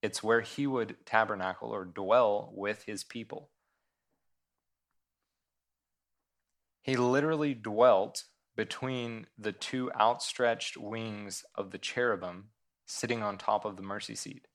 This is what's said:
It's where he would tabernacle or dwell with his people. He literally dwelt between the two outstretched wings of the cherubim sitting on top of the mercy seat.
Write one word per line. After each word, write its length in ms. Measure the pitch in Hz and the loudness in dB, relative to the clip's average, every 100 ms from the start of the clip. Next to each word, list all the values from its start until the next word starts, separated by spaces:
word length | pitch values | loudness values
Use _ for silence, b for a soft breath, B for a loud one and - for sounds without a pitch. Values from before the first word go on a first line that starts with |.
It's 200 | 110 - | -4 -4
where 200 | 107 117 | 4 4
he 260 | 113 - 143 | 4 -2 0
would 300 | 131 110 - - | 0 -2 -6 0
tabernacle 640 | 110 107 104 92 92 117 | 2 4 0 -2 -4 -6
or 160 | 110 90 | -6 -8
dwell 640 | 87 98 117 113 101 - | -6 4 6 6 4 -2
with 300 | 101 101 107 | -6 -4 -4
his 220 | - 101 - | -6 -10 -8
people. 440 | 117 110 - 151 _ _ _ _ _ _ _ _ _ _ _ _ _ _ _ _ _ _ _ _ _ _ _ _ _ _ _ _ _ _ _ _ _ | -10 -10 -12 -14 _ _ _ _ _ _ _ _ _ _ _ _ _ _ _ _ _ _ _ _ _ _ _ _ _ _ _ _ _ _ _ _ _
He 160 | - 131 | -2 2
literally 560 | 123 131 151 160 147 | 4 4 2 2 0
dwelt 720 | 123 110 107 123 101 98 - - _ _ - | -2 -4 6 8 8 4 -6 -12 _ _ -6
between 720 | 110 - 131 127 120 113 - - | -6 -4 -4 -4 -6 -8 -14 -6
the 160 | 110 | -6
two 380 | 98 - 131 127 - | -4 -6 -4 -4 4
outstretched 760 | 107 120 - - 123 117 - - | 4 4 -4 2 2 2 -4 -8
wings 720 | 104 113 113 104 101 98 - - | -8 -6 -6 -8 -8 -12 -12 -10
of 160 | 98 | -8
the 60 | 95 | -6
cherubim 720 | - - 123 101 92 90 101 _ _ _ - | -6 0 2 0 -2 -10 -16 _ _ _ -14
sitting 380 | - 117 117 | -8 -2 -2
on 140 | 104 98 | -2 -4
top 280 | - 107 107 | 0 0 0
of 120 | 98 | -8
the 40 | |
mercy 320 | 98 101 - | -8 -8 -8
seat. 340 | 113 - 117 _ | -10 -12 -14 _